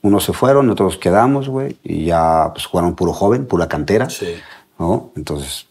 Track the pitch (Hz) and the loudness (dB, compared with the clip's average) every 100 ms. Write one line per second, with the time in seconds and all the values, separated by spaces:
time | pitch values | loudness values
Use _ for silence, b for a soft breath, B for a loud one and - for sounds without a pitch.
0 | 104 98 - 90 127 139 131 92 95 - | 2 2 0 0 4 4 4 2 0 0
1 | - 98 120 139 135 131 139 - - 82 | 2 4 4 2 -2 -6 -6 -8 -8 -4
2 | 80 82 80 80 78 - - 90 87 87 | 0 2 4 2 0 -4 -6 -2 0 0
3 | 87 - 98 127 131 90 82 76 73 101 | -2 0 0 0 0 -2 -2 -2 0 0
4 | 127 - 90 85 B B _ - 82 - | 0 -6 -8 -10 B B _ -6 -2 -2
5 | - - 73 73 69 - - | -4 -10 -8 -8 -8 -12 -8